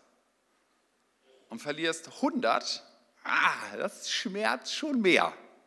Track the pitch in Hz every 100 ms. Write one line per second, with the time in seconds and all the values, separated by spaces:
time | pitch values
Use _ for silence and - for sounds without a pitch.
0 | _ _ _ _ _ _ _ _ _ _
1 | _ _ _ _ _ 117 147 151 165 160
2 | - - 254 254 113 - - - - _
3 | _ _ - 147 170 147 104 104 175 -
4 | - - 214 196 220 247 - - 302 262
5 | 190 123 85 - - -